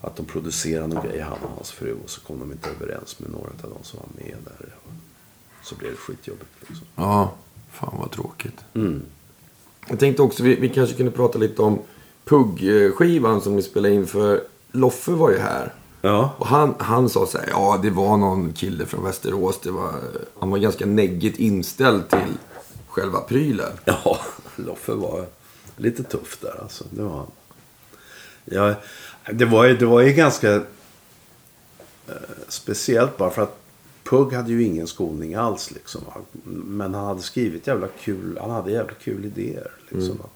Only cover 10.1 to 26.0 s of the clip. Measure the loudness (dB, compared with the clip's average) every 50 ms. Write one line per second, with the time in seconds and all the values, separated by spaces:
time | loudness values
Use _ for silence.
10.1 | 6 6 4 4 4 4 4 4 4 4 2 0 2 2 2 2 2 0 -2 -2
11.1 | 2 2 2 2 4 2 0 0 2 2 2 2 2 0 -2 -10 -20 -20 -20 -20
12.1 | _ _ _ 6 6 6 6 6 2 -2 2 4 6 6 6 6 6 4 4 4
13.1 | 4 4 4 4 2 2 2 2 0 0 0 0 -2 2 4 4 4 4 2 0
14.1 | 0 0 4 4 4 2 0 -4 -20 _ _ _ 0 2 2 2 2 0 -4 -2
15.1 | 2 4 6 4 4 4 2 -2 -2 -4 -6 -8 -12 -16 -20 -20 -16 -2 0 2
16.1 | 4 4 2 0 0 -4 0 2 4 4 4 4 0 -2 -2 0 2 4 4 4
17.1 | 4 2 0 0 -2 -6 -4 -2 -2 2 2 2 2 2 2 0 2 2 4 4
18.1 | 4 4 4 4 2 2 0 -2 -4 -4 -6 -4 -4 -6 -6 -6 -6 -6 -4 -6
19.1 | -6 -4 -4 -4 -2 0 0 0 -2 -2 -6 -6 -6 -4 -4 -6 -6 -8 -10 -10
20.1 | -10 -10 -12 -12 -10 -6 -2 0 2 2 2 2 0 0 0 2 4 4 2 2
21.1 | 0 0 -2 -2 0 2 2 2 2 2 -2 -4 -2 2 2 4 4 2 0 0
22.1 | 0 0 0 -2 -6 -10 -12 -16 -20 -20 -20 -20 -20 -20 -20 -6 -4 -4 -4 -2
23.1 | -4 -4 -4 0 0 0 2 0 0 -2 -4 -6 -8 -6 -2 -2 -2 0 2 0
24.1 | 0 0 -4 -12 -14 -16 -20 -18 -14 -12 -10 -10 -10 -10 -6 -6 -4 -4 -4 -6
25.1 | -6 -6 -8 -10 -14 _ _ -20 -20 -20 -20 -20 -14 -2 -2 -2 -2 -2